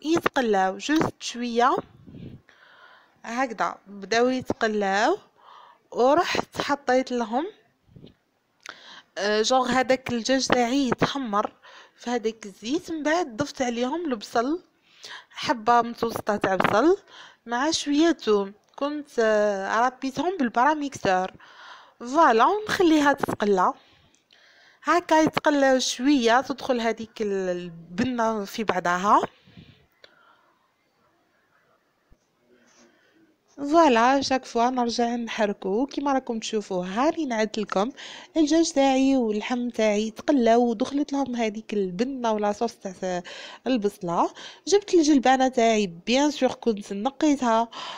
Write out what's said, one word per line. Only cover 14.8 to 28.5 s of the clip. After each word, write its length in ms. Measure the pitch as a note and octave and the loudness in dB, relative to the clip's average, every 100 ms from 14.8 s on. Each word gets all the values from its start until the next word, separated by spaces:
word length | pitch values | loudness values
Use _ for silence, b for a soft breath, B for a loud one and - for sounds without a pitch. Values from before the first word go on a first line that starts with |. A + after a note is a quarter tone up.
| B B B B B | B B B B B
حبه 520 | - - B3+ G#3+ A#3+ | -8 -4 -2 2 2
متوسطه 540 | A#3 A#3 A#3 A3 - G#3 | 2 -2 -6 -4 -4 -2
تاع 200 | G3+ F#3 | -2 0
بصل 420 | - G3+ D4+ G4 B B B B A#3 | 2 4 4 2 B B B B -8
مع 260 | A#3+ D4 | -4 -2
شويه 400 | D#4+ C#4+ C#4+ E4 | -2 0 2 2
ثوم، 420 | E4 - G#3 G3 G3+ _ - | 2 0 0 0 -10 _ -8
كنت، 340 | C#4+ D4 C#4+ - | -6 -6 -6 0
آه، 680 | A3 G#3+ G#3 G3 G3 G#3 B3+ | 2 2 2 0 -2 0 0
ربيتهم 500 | C4 C4+ B3+ E4+ F#4+ | -2 -6 -4 -4 -2
بالبراميكسور. 960 | A#3+ A#3 C4+ D#4 C#4 - G3+ F#3 F#3 - B B B B B - | -2 2 2 0 -4 -4 0 0 -2 -8 B B B B B -18
فوالا، 460 | A#3+ D4 D#4 A3+ C4+ | -4 4 4 6 4
ونخليها 680 | G#4 G#4+ - F4 D#4 C#4+ | 2 -2 2 4 4 4
تتقلى 600 | C#4 - - G#3 F#3+ G3+ - b b b b _ b b b b b | 2 -2 -2 0 2 2 -2 b b b b _ b b b b b
هكا، 380 | - E4+ F4 D#4+ | 0 0 4 4
يتقلى 580 | D#4 - D#4 C#4+ C4+ C4 | 4 2 0 4 4 2
شويه، 640 | - - C4 C#4+ A3+ A#3+ | 0 -2 2 2 4 2
تدخل 400 | C4+ C4 - B3 | 0 -6 -4 -2
هذيك 400 | A3+ A3 A3 - | -2 -4 -8 -8
ال-، 280 | G#3 F#3+ F#3 | -4 -2 -2
البنه 960 | F3+ F3+ E3 E3 F3 B3+ A#3+ A3+ A3 | -4 -8 -14 -12 -6 -4 0 -2 -2
في 180 | G3+ | -6